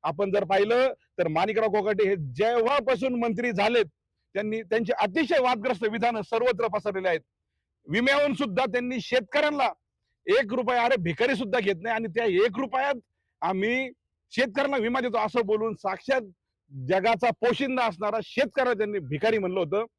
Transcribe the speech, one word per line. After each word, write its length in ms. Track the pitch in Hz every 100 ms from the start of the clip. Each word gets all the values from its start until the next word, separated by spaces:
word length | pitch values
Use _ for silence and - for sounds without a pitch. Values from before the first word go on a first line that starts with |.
आपण 280 | 151 156 196
जर 120 | 196
पाहिलं 500 | 180 190 208 240 262 - _ -
तर 100 | 170
माणिकराव 420 | 156 196 214 220
कोकाटे 400 | 208 202 202 196
हे 60 | 196
जेव्हापासून 1080 | 143 123 214 240 226 285 240 240 262 247
मंत्री 280 | 240 202 240
झालेत 340 | 196 208 240 190 _ _ _ _
त्यांनी 280 | 196 214 220
त्यांचे 320 | 202 220 214
अतिशय 460 | - 208 185 285 320
वादग्रस्त 440 | 247 247 240 202
विधानं 380 | 220 220 233 226
सर्वत्र 460 | 185 226 247 214 233
पसरलेले 400 | 208 208 190 185
आहेत. 140 | 165 _ _ _ _ _ _ -
विम्याहून 440 | 180 254 277 294
सुद्धा 320 | 233 277 190 262
त्यांनी 340 | 240 247 254
शेतकऱ्यांना 640 | - 247 208 294 302 294 240 175 _ _ _ _ -
एक 280 | 220 220
रुपया, 300 | 247 240 247
अरे 120 | 233 254
भिकारी 400 | 170 156 240 226
सुद्धा 240 | 233 240
घेत 160 | 196 180
नाही 140 | 214 220
आणि 120 | 226
त्या 180 | 170 233
एक 340 | 180 226 202
रुपयात 340 | 269 262 277 262 _ _ _ _
आम्ही 500 | 165 190 208 247 262 247 _ _ _
शेतकऱ्यांना 460 | - 254 214 277 277
विमा 220 | 220 254
देतो 180 | 247 220
असं 280 | 214 240 202
बोलून 280 | 214 220
साक्षात 480 | - 196 190 - 262 208 175 _ _ _ 135 127
जगाचा 420 | 190 202 226 240
पोशिंदा 540 | - 233 233 269 254
असणारा 340 | 233 175 208 220
शेतकऱ्याला 500 | - - 277 - 254
त्यांनी 260 | 220 208 202
भिकारी 380 | 139 143 220 226
म्हणलं 220 | 185 185
होतं. 260 | 165 196 226